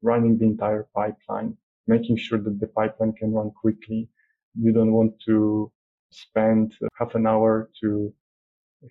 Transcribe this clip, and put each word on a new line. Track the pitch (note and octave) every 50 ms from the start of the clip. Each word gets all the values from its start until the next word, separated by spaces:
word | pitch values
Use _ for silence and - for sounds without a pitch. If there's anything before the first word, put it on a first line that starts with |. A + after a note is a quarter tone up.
running | A2 A#2 A#2 A#2 A#2 A2+ A2+
the | A2+ A2+
entire | A2 G#2+ - G#2+ G#2 G#2+ G#2+ G#2 - -
pipeline, | G2+ G#2+ G#2+ - - _ - - - A3 A3+ - - _ _ _ _ _
making | A3 - - A#3 A#2+ A#2
sure | A2+ - - A#2
that | G#2+ G2+ G#2+ G2+ G2+
the | G#2+
pipeline | - - A2 A2 G#2+ - - A2+ A2 A2
can | - A2 A2
run | A2 A2 G#2+ G#2+
quickly. | - _ - A2 G#2+ - - A2 A2 A2+ A2+ - _ _ _ _ _ _ _ _ - A2+
You | A2+ A2+ A2
don't | A2+ A2 A2
want | A2 A2+ A2+ A2 - - -
to | A2 A2 G#2+ G#2+ G#2+ G#2+ G#2+ G#2+ - _ _ _ _ _ _ _ _
spend | _ - - _ - A2 A2 A2 A2+ A2 A2 A2 - - A2 A2+ - -
half | A#2 - -
an | A2+ A2+
hour | A2 A2 A2 A2+ A2 A2 A2 A2 - - -
to | A2 G#2 G#2 G#2 G#2 G#2 - _ _ _ _ _ _ _ _ _ _ _ _ _ - A#2